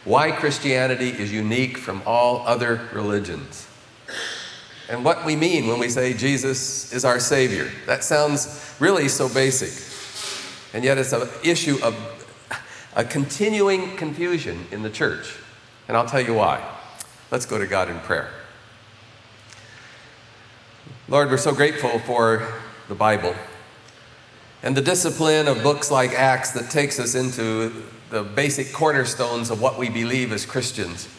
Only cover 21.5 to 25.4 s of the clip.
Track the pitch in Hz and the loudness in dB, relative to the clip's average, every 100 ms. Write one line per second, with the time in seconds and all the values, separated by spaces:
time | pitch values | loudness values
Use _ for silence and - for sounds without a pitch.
21.5 | 131 147 156 127 117 120 120 113 110 110 | 4 4 4 -2 -2 0 4 4 4 0
22.5 | - - - - 104 107 104 87 90 - | -8 -12 -18 -12 2 4 4 0 -4 -10
23.5 | - - - - - - - - - - | -16 -20 -20 -20 -20 -20 -20 -20 -20 -20
24.5 | - 156 135 143 180 165 - 160 156 | -8 -2 0 2 2 0 2 4 4